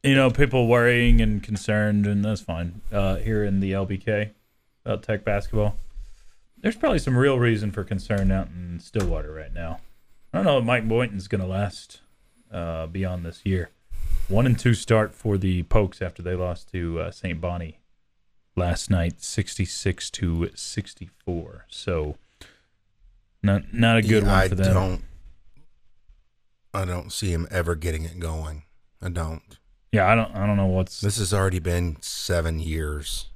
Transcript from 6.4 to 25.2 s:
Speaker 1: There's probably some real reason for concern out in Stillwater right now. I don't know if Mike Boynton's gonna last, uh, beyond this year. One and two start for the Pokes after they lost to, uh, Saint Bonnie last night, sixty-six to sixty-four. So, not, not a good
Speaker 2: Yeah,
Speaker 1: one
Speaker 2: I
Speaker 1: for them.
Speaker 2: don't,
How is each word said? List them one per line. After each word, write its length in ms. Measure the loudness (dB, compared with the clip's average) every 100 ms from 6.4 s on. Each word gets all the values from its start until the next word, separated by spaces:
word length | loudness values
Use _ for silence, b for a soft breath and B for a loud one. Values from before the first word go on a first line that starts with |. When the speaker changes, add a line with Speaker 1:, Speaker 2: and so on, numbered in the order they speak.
| _ _
Speaker 1:
There's 180 | -4 -2
probably 240 | 0 0
some 160 | 2 4
real 200 | 4 4
reason 340 | 2 2 -2
for 120 | -6
concern 480 | -6 -6 -2 0 2
out 160 | 2 -2
in 320 | -10 -10 -12
Stillwater 520 | -6 -4 -2 -2 -4
right 220 | -12 -10
now. 260 | -8 -8 -10 -14 -20 _ -20 -8
I 40 | 0
don't 80 | 2
know 120 | 2
if 60 |
Mike 240 | 2 0 2
Boynton's 400 | 0 0 -4 -6
gonna 180 | -4 -2
last, 560 | -2 -4 -6 -20 -20 _ _ _ _ _
uh, 360 | -10 -8 -8 -8
beyond 380 | -6 -4 -4 -8
this 160 | -8
year. 260 | -2 -2 -4 _ _ -6 0 2 4
One 180 | 4 4
and 120 | 4
two 160 | 4
start 400 | 2 2 2 2
for 240 | -4 -2 0
the 260 | 2 0
Pokes 380 | 4 4 4 -2
after 220 | -10 -8
they 120 | -8 -4
lost 360 | -4 -6 -10
to, 280 | -6 -6 -4
uh, 120 | -6
Saint 280 | -8 -8 -6
Bonnie 400 | -6 -6 -10 -14 _ _ _ _ _ _ _ -2
last 340 | 0 -2 0
night, 320 | 0 0 -4
sixty-six 880 | -8 -4 -4 -4 -4 -2 -4 -4 -8
to 380 | -4 -2 0 -2 -6
sixty-four. 1080 | -10 -8 -10 -14 -20 _ -8 -8 -8 -18 -20
So, 460 | -12 -4 -4 -4 -8 b b b b b b _ _ -20 _ _ _
not, 280 | 0 0 0
not 260 | 2 4 4
a 40 |
good 220 | 6 4
Speaker 2:
Yeah, 60 | 6
Speaker 1:
one 100 | 4
Speaker 2:
I 80 | 4
Speaker 1:
for 80 | 2
them. 180 | 4
Speaker 2:
don't, 300 | 4 2 -2 -6 -16